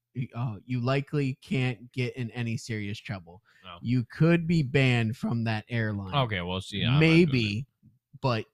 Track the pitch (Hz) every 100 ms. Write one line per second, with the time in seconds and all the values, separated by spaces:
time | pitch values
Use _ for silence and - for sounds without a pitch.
0 | _ 123 127 127 127 101 - 127 120 139
1 | 139 151 139 131 - 143 127 117 120 -
2 | 123 131 117 123 117 113 - 110 101 101
3 | - 98 85 90 _ _ 92 87 110 123
4 | 117 - 160 170 165 165 131 139 131 120
5 | 113 - 110 117 113 110 - 117 110 101
6 | 98 139 123 98 87 92 - 101 90 139
7 | 160 160 175 135 107 104 135 _ _ _
8 | _ - 135 117 -